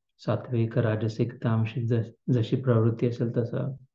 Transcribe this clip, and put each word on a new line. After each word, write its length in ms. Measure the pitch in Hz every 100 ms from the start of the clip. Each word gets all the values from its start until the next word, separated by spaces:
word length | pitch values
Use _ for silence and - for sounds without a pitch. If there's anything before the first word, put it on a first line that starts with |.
| _ _
सात्विक, 600 | - 107 - 117 113 127
राजसिक, 640 | 113 107 113 - 117 -
तामसिक 420 | 120 113 110 127 113
जस-, 480 | 117 107 - -
जशी 220 | 123 110 127
प्रवृत्ती 520 | 131 113 117 113 120
असेल 300 | - 117 120
तसं. 380 | 110 - 135 135 -